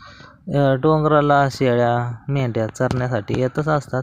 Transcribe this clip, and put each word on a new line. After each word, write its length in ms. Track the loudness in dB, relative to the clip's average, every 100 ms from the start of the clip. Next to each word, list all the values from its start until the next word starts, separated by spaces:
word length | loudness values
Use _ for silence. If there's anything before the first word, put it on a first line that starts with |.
| -20 -20 -20 -18 -4
अ, 200 | 0 2
डोंगराला 760 | 2 2 2 2 2 4 2 2
शेळ्या, 640 | 0 0 2 2 0 -2 -8 -6
मेंढ्या 380 | -4 -2 -2 -4
चरण्यासाठी 760 | -2 -2 0 -2 -4 -4 -2
येतच 280 | -2 -2 -2
असतात, 340 | -2 -2 -6